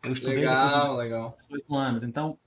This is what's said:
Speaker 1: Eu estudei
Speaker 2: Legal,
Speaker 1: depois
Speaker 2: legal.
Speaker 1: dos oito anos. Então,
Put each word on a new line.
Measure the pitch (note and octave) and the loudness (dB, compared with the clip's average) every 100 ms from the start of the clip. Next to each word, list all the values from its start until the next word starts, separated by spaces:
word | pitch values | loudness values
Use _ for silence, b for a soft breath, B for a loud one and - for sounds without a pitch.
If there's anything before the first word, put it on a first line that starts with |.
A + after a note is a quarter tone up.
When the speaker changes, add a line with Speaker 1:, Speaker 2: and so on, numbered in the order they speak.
Speaker 1:
Eu | B2 | -4
estudei | B2+ B2+ C3+ | -4 -2 2
Speaker 2:
Legal, | C3 C3 C3 C#3+ | 2 4 4 4
Speaker 1:
depois | C#3+ B2 | 2 0
Speaker 2:
legal. | A#2 A2+ A2+ - | -2 -4 -6 -12
Speaker 1:
dos | _ | _
oito | C#3+ - C#3+ | -12 -4 -2
anos. | C3+ A#2 | 0 -2
Então, | A#2+ A#2 D#3 D3+ | -4 -4 -4 -6